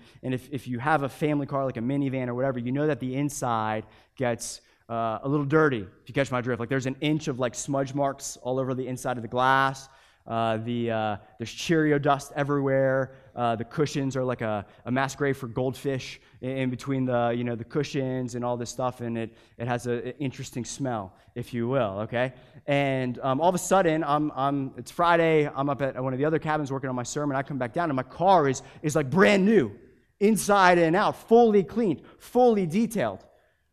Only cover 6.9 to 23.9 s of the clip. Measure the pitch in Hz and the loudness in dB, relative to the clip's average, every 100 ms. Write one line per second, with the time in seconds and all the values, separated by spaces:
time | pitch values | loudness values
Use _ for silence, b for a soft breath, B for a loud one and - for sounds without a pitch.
6.9 | 135 147 156 156 123 123 - - 139 135 | -2 -2 -2 -2 -4 -4 -4 -4 -4 -2
7.9 | 139 139 135 - - 123 131 131 127 123 | -2 -2 -4 -12 -10 -4 -2 -2 -4 -6
8.9 | 127 135 123 113 123 131 135 135 135 - | -6 -6 -6 -4 0 4 4 2 -2 -14
9.9 | b b b - 113 113 113 113 120 117 | b b b -6 -2 -2 -2 -4 -4 -2
10.9 | 113 107 101 B - 113 - - 160 151 | -2 -2 -6 B -12 -12 -8 0 2 4
11.9 | 143 143 135 - 147 139 143 135 135 135 | 2 2 0 -2 -4 -2 0 2 2 2
12.9 | 131 131 B B - 120 113 117 - 143 | 2 -2 B B -2 -2 -2 -4 -2 -2
13.9 | 147 135 131 127 120 113 104 95 B - | 0 -2 -2 -2 -2 -4 -4 -6 B -2
14.9 | 127 131 - 139 135 123 110 131 127 139 | 0 -2 0 -2 -2 -6 -4 -4 -4 -4
15.9 | 131 - - b b 127 135 131 127 135 | -4 -8 -16 b b -8 -4 -2 -4 -4
16.9 | 135 127 120 120 120 123 117 113 151 139 | -2 0 2 2 0 -4 -6 -4 -4 -2
17.9 | 147 131 127 123 120 120 120 117 - 127 | -4 -4 -4 -4 -4 -4 -4 -6 -4 -4
18.9 | - 120 113 113 b b - 120 120 123 | -4 -6 -6 -6 b b -10 -4 -4 -2
19.9 | 120 123 127 139 - 131 127 113 - 131 | -4 -4 -6 -6 -6 -10 -10 -10 -6 -4
20.9 | 117 95 b b - 117 120 117 135 107 | -4 -6 b b -12 -8 -4 0 0 0
21.9 | 98 107 120 127 B B B - 139 139 | -2 -4 -2 -4 B B B -2 0 0
22.9 | 131 127 120 135 131 170 180 - 190 180 | 0 -4 -4 -2 2 2 0 2 2 4